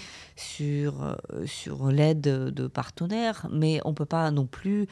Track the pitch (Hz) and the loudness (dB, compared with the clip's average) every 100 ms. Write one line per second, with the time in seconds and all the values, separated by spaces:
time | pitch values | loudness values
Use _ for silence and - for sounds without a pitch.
0 | - - - - - - 147 143 143 139 | -8 -18 -20 -16 -12 -4 -2 0 0 -2
1 | 143 - - 65 107 - - 135 135 139 | -4 -6 -8 -8 -8 -8 -8 -2 4 6
2 | 156 156 143 131 131 135 127 131 131 - | 6 6 2 2 0 -2 -4 -4 -6 -4
3 | 170 220 233 214 - 151 156 156 - 151 | -2 0 0 -2 -2 2 2 2 0 -2
4 | 147 165 160 143 127 - 196 208 202 | 0 0 2 2 0 -2 0 2 0